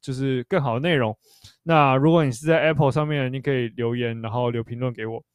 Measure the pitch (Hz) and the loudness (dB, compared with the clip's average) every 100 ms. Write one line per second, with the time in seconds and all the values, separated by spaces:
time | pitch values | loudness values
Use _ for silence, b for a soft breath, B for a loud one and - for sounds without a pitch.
0 | - 131 135 131 120 190 139 117 160 156 | -8 -4 -2 -2 -2 -2 0 -2 0 2
1 | 113 107 b b b b - 160 143 131 | 0 -4 b b b b 2 4 6 4
2 | 147 170 147 117 151 160 147 151 139 151 | 4 4 2 -2 0 2 2 2 2 2
3 | 151 151 127 135 139 135 120 104 117 123 | -2 -2 -4 -4 -2 -2 -2 -4 -4 -2
4 | 120 113 113 117 123 117 113 120 127 117 | -4 -4 -6 -2 -2 -2 -6 -6 -6 -6
5 | 110 113 _ | -8 -10 _